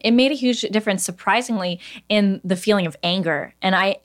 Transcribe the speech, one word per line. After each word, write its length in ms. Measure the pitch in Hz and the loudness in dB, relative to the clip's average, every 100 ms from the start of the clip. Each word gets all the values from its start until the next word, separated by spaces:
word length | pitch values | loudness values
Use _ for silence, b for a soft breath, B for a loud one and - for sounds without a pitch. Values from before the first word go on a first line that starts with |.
it 80 | 226 | 2
made 180 | 240 262 | 4 2
a 60 | 285 | 2
huge 240 | 247 240 | -2 -2
difference, 400 | - 208 214 190 | -2 -2 0 -2
surprisingly, 760 | - 175 - 220 247 220 180 175 B B B | -4 -6 0 0 0 -4 -4 -6 B B B
in 320 | 208 202 196 | 2 2 0
the 100 | 180 | -2
feeling 320 | 185 214 202 170 | -2 2 2 0
of 100 | - | -4
anger. 520 | 175 190 165 147 - - | -4 -2 0 -2 -4 -4
And 140 | 190 | 0
I, 220 | 185 196 196 | 2 2 0